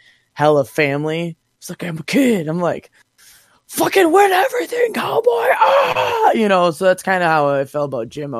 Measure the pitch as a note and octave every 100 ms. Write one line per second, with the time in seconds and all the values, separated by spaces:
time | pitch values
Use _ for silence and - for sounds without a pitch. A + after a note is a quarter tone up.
0 | _ _ _ - D3 D3 C3 - C#3+ C#3+
1 | D#3 E3 E3+ E3 _ _ - E3+ F3 D#3+
2 | - C#4+ B3+ G#3 D3+ F3 E3+ - - _
3 | _ _ _ _ _ _ _ - - G4
4 | E4+ F#4 G4+ F#4 A4 B4 E4+ A#4+ A#4 F#4+
5 | - - B4 A#4 A#4+ - - C#5 B4+ B4+
6 | B4+ A#4 A4 - G#3 F#3 F3 D#3 F#3+ F#3
7 | - F#3 E3+ D#3 C#3+ C#3 C3 D3 C#3+ C3
8 | A#2+ D3 C#3+ A#2+